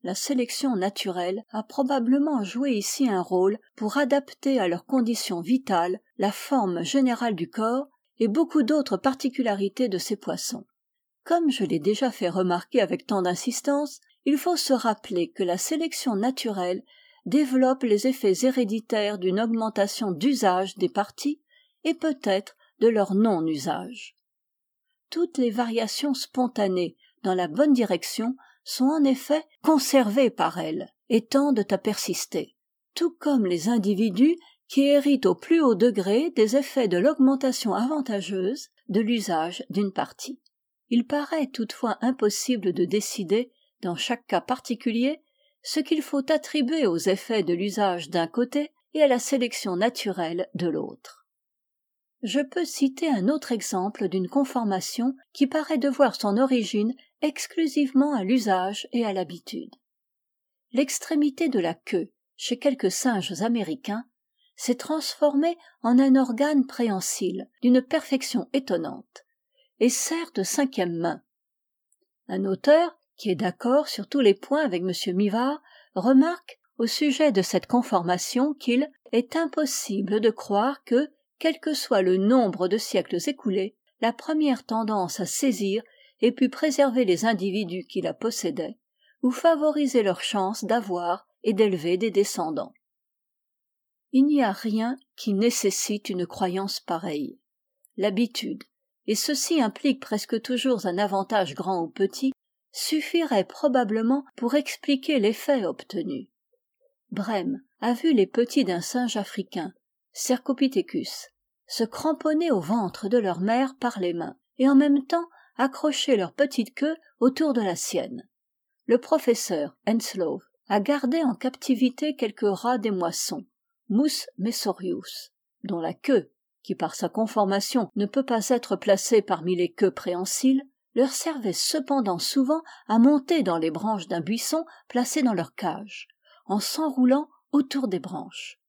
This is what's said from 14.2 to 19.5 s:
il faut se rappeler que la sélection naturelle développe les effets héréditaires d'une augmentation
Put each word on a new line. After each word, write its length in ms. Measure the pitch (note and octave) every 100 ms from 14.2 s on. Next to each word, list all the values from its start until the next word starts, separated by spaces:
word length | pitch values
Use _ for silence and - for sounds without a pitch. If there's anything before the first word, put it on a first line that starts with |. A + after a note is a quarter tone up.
il 120 | - C#4+
faut 200 | F4+ F4
se 160 | -
rappeler 560 | B3 A#3 G#3 - F3 E3+
que 140 | -
la 140 | F3+ F3+
sélection 580 | - D#4 E4 - C4+
naturelle 680 | G3 A#3 C4 A#3+ G3 F3+ F#3 _ _ _ _
développe 580 | F3 C4 C#4 C4 B3+ C4+
les 240 | B3 G#3 C4
effets 380 | C4 G#3 F#3
héréditaires 760 | B3+ C4 G3 A3 - G#3+ G#3 G#3
d'une 200 | F#3 F#3+
augmentation 720 | A3+